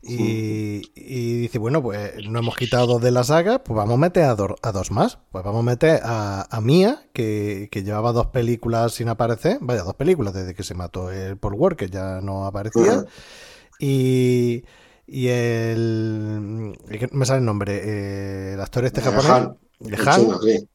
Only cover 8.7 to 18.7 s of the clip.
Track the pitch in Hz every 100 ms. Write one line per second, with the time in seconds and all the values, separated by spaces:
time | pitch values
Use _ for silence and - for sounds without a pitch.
8.7 | 113 117 - 113 113 117 113 156 262 147
9.7 | 120 104 - 143 180 104 95 92 90 92
10.7 | 87 87 92 92 95 95 98 107 101 180
11.7 | - 95 95 95 92 98 98 98 101 104
12.7 | 117 151 254 - - - - - - _
13.7 | _ 143 135 131 127 127 123 120 120 -
14.7 | - _ _ - 135 123 123 120 117 117
15.7 | 113 113 113 110 110 107 107 101 113 107
16.7 | - - 107 123 143 127 135 120 104 101
17.7 | 101 101 104 98 98 98 98 95 98 98